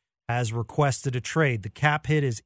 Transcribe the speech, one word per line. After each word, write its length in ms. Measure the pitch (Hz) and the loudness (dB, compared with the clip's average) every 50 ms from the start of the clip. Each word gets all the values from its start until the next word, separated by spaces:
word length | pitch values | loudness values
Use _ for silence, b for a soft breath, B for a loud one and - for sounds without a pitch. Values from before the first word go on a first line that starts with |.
| _ _ _ _ _ - | _ _ _ _ _ -2
has 240 | 120 120 123 110 | -2 0 0 0
requested 640 | 113 117 110 - - - 147 139 127 - - 139 123 | -2 -4 -4 -2 0 2 2 2 2 0 -2 -4 -4
a 60 | 127 | -4
trade. 420 | - - - 160 156 139 120 107 92 | -4 -2 0 2 2 2 2 0 -4
The 60 | 107 | -8
cap 380 | - - 147 151 147 151 - - | -4 0 2 2 2 2 0 0
hit 160 | 156 151 143 | 0 2 2
is 200 | 131 113 - - | 0 -2 -4 -4